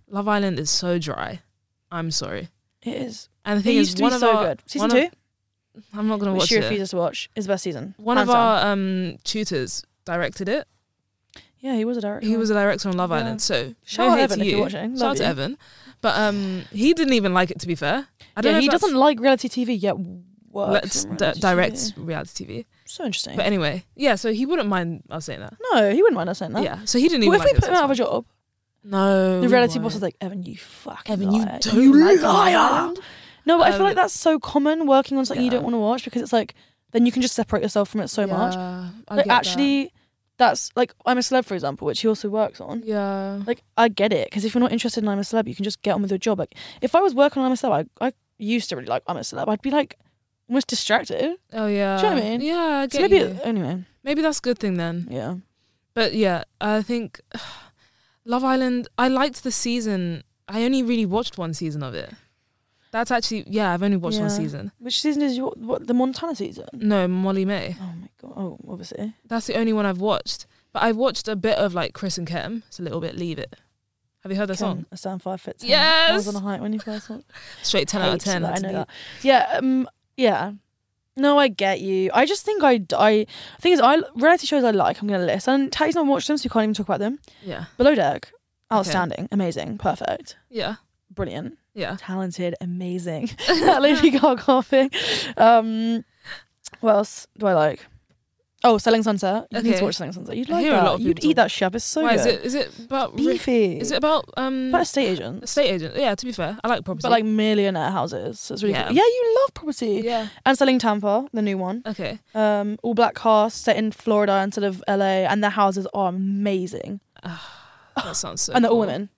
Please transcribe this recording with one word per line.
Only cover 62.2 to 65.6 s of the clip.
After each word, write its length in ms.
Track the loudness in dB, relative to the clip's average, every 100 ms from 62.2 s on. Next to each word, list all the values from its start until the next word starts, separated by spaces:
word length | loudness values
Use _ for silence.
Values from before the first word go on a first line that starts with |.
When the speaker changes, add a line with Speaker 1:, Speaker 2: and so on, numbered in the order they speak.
| _ _ _ _ _ _ _
Speaker 1:
That's 200 | -6 -2
actually, 320 | -2 -2 -6 -4
yeah, 260 | -2 0
I've 100 | 0
only 140 | 0 0
watched 220 | 0 -2
one 100 | -2
Speaker 2:
Yeah. 60 | -2
Speaker 1:
season. 340 | -4 -6 -12 -12
Speaker 2:
Which 220 | -6 -2
season 200 | 0 0
is 140 | 0 -2
your, 140 | -4
what, 300 | -8